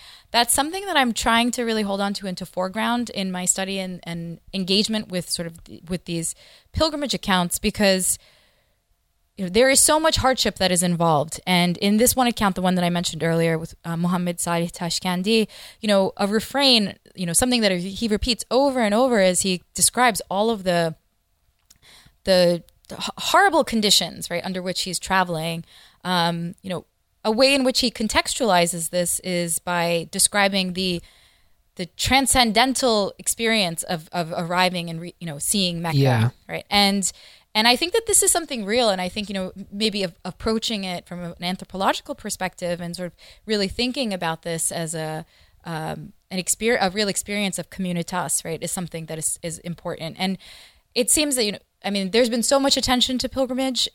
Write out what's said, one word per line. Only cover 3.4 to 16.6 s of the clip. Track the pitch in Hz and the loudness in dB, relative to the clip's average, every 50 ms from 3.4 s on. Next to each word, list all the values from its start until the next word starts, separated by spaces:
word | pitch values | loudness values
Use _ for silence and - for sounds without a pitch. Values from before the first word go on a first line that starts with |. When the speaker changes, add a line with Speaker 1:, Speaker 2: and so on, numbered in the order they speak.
| 185 | -2
Speaker 1:
study | 185 - - 190 190 196 190 | -2 0 -2 -2 -4 -4 -6
and, | 185 185 180 175 - | -6 -6 -8 -10 -10
and | 165 170 170 170 170 170 - _ - - | -10 -8 -8 -8 -10 -12 -14 _ -8 -6
engagement | 196 185 175 190 208 214 - 220 214 - - | -4 0 2 2 2 2 2 -2 -4 -4 -4
with | 180 180 165 - | -6 -6 -6 -4
sort | - - 170 | -6 -6 -6
of | 165 165 170 - | -8 -10 -16 -20
th-, | - - - - 165 | -20 -20 -16 -10 -8
with | 185 170 - | -8 -8 -6
these | - 170 165 165 - - _ - - - - _ _ | -6 -6 -4 -4 -6 -8 _ -16 -20 -20 -20 _ _
pilgrimage | - - 311 320 302 294 294 247 - | 0 0 0 0 0 -2 -4 -4 -4
accounts, | - - - 190 185 175 170 - - | -4 0 2 2 2 2 0 -2 -2
because, | - 214 - - 208 196 190 185 180 - - - _ _ _ _ _ _ _ _ _ _ _ _ _ _ _ _ _ _ _ _ _ _ _ | -2 -2 0 4 4 4 4 4 2 -2 -2 -4 _ _ _ _ _ _ _ _ _ _ _ _ _ _ _ _ _ _ _ _ _ _ _
you | - 196 | -8 -6
know, | 175 | 0
there | 180 220 254 262 | 4 4 6 6
is | 269 269 | 6 6
so | - - 302 311 | 6 4 4 4
much | 320 320 311 | 4 2 2
hardship | - - 262 262 - - 220 - - | 2 2 2 2 2 0 -2 0 0
that | 190 185 | 0 2
is | 180 175 | 2 2
involved. | 180 175 175 165 170 165 156 147 147 165 - - - | 2 2 2 2 4 4 4 2 2 -2 -6 -8 -2
And | - 185 175 175 180 170 - | 2 4 4 4 4 2 0
in | - 202 208 | 2 2 4
this | 214 240 247 - | 4 4 4 4
one | 254 254 | 2 2
account, | 240 226 - 214 196 180 | 0 2 2 0 0 0
the | - | 2
one | 185 185 180 | 0 2 2
that | 180 175 | 2 2
I | 175 | 0
mentioned | 175 175 180 - - 156 151 | 0 0 -2 -4 -4 -2 -2
earlier | 165 165 165 165 165 165 | 0 2 2 2 2 0
with, | 160 165 - - - - | -2 -4 -8 -14 -12 -8
uh, | 170 170 | -6 -4
Muhammad | 165 175 175 185 180 180 175 175 170 | -2 0 0 0 0 0 -2 -4 -4
Salih | - 175 170 170 170 175 | -2 -2 -2 -2 -2 -4
Tashkandi, | - - 185 165 - - - 185 180 180 185 208 226 220 214 - - - - - - - | -4 -6 -6 -4 -4 -4 -2 -2 -2 0 0 2 4 4 2 0 -4 -16 -20 -20 -16 -6
you | - 214 | 0 2
know, | 208 196 190 185 - | 4 4 4 2 0
a | - 202 | -2 -2
refrain, | 196 208 226 - - - 269 | 0 0 0 -2 0 0 2